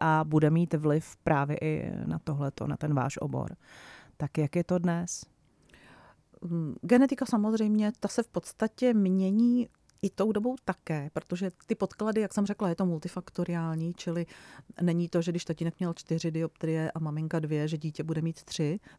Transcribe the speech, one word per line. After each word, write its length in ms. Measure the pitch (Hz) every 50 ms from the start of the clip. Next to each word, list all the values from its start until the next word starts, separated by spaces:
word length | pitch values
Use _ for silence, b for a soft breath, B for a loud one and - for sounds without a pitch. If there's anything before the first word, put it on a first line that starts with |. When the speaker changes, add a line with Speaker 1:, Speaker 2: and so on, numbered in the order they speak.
Speaker 1:
a 220 | - 160 156 156 156 156
bude 220 | 151 156 151 151
mít 240 | 156 165 175 165 -
vliv 420 | 151 151 151 147 160 160 - - - _
právě 340 | - 160 143 139 143 151 -
i 300 | - 156 156 156 - - - - -
na 140 | - 160 160
tohleto, 480 | - - 151 143 143 139 - - - 147
na 100 | 143 -
ten 160 | - 147 147
váš 240 | 139 123 135 - -
obor. 340 | - 147 131 127 120 - - B B B B B B B B B B B B -
Tak 200 | 151 143 - -
jak 180 | 151 143 -
je 80 | 175 175
to 160 | - 180 180
dnes? 460 | 175 180 170 170 175 170 - - - - _ _ _ _ _ b b b b b b b b b b b b b _ _ - -
Speaker 2:
Hmm, 340 | - 175 170 170 160 147 - -
genetika 440 | - 175 240 247 269 269 277 - 262
samozřejmě, 680 | - - 220 208 214 220 220 220 214 214 214 214 208 220 -
ta 80 | - 202
se 160 | - - 226
v 40 | -
podstatě 640 | - 175 - - - - 220 220 - - 254 254 240
mění 760 | 214 196 185 185 190 190 190 196 214 233 240 240 247 240 - _ _ _ _ _ _
i 80 | - 196
tou 220 | - - - 220
dobou 240 | 214 208 208 247 254 - _
také, 440 | - 185 - _ - 165 151 139 156 -
protože 380 | 160 - - 180 175 196 185 - _ - -
ty 80 | 220
podklady, 460 | - 196 185 - - 208 214 220 220
jak 120 | 214 190 -
jsem 120 | 208 202
řekla, 240 | 202 208 - 214 180
je 60 | 170
to 100 | - 190
multifaktoriální, 1080 | 180 170 156 - 180 - 185 180 - - - 175 170 170 170 165 165 160 160 160 165 175
čili 300 | - - 180 165 170 170 B B B B B B B B - - -
není 280 | 175 175 165 170 175 165
to, 120 | - 175
že 100 | 165 180
když 140 | 170 175 -
tatínek 280 | - 165 - 165 165 165 -
měl 140 | 185 175 165
čtyři 380 | - - - 165 165 - 170
dioptrie 600 | 156 160 165 156 - - - 160 160 160 160 160
a 80 | - 160
maminka 400 | 160 151 147 151 156 160 - 165
dvě, 280 | 156 147 156 151 151 156
že 100 | 160 151
dítě 260 | 156 156 151 - -
bude 180 | 160 160 156
mít 220 | 160 165 165 - -
tři, 360 | - - - 160 147 165 214 b b b